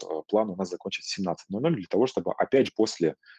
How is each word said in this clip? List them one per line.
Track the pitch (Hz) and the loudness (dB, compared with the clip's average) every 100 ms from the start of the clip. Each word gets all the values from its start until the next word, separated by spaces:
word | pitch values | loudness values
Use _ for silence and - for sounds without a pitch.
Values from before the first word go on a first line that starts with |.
а, | 90 78 | -8 -8
план | - 104 110 | 0 2 2
у | 92 | -2
нас | 95 | -6
закончить | 87 98 - | -6 -8 -8
в | - | -8
семнадцать | - 92 - - | -4 -4 -4 -6
ноль | 98 | -2
ноль | 156 | 0
для | 139 85 | -2 0
того, | 95 131 | 2 2
чтобы, | - 87 | 0 -4
опять | - 92 135 113 | -2 2 4 4
же, | - | 2
после | 110 - 80 - _ | 0 2 -2 -2 _